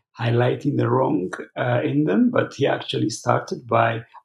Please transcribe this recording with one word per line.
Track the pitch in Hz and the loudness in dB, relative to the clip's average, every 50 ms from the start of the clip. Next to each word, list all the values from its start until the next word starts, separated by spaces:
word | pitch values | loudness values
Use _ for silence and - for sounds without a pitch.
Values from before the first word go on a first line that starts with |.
| _ _ _ - | _ _ _ -4
highlighting | 117 117 120 120 123 127 135 127 - 147 131 | -2 0 2 2 2 2 0 -2 -2 -2 0
the | 123 120 117 | 0 0 2
wrong, | 123 131 131 135 - 180 - - - - - - - - | 2 2 2 2 0 -2 -2 -4 -8 -10 -14 -10 -6 -4
uh, | 131 123 120 123 | -2 0 0 0
in | - 135 135 147 156 | 0 0 0 0 2
them, | 175 190 226 254 233 | 2 4 4 4 4
but | - 120 - - - | 2 0 -2 -2 -2
he | 127 139 | 0 0
actually | - - - - - - 127 - 110 | 0 0 -2 -4 -4 -4 -2 -2 -2
started | 117 - - 120 120 - - - 185 151 131 | -4 -2 0 0 0 0 0 -4 -10 -10 -4
by | 117 120 117 113 117 117 113 - - - - | 0 2 2 2 2 0 -4 -8 -12 -20 -14